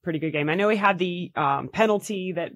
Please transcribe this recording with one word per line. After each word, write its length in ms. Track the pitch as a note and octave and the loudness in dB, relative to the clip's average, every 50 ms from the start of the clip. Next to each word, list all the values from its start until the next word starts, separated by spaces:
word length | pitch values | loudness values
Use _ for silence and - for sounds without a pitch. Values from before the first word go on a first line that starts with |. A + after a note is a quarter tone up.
| _ | _
pretty 160 | F3+ D#3+ D3+ | -4 -2 -2
good 120 | D3+ D#3+ | -2 -2
game. 160 | D3+ D3+ D3 | 0 0 0
I 60 | D3+ D#3+ | 0 2
know 140 | F#3 G3+ G#3 | 2 2 2
he 80 | A3+ | 2
had 220 | G3+ G3+ G3 G3 E3 | 4 4 2 2 2
the, 320 | F#3 F3+ F3 F3 F3 - - | 0 -2 -2 -4 -8 -6 -4
um, 340 | - D3 C#3+ C#3 C#3 C3 B2+ | -2 0 0 0 0 -2 -4
penalty 640 | - - A3 A3 G#3 G3+ - - G#3+ F#3+ F#3 F#3 F3 | 0 2 4 4 4 0 -2 -4 -6 -6 -6 -4 -4
that, 180 | E3+ E3+ - - | -6 -6 -8 -10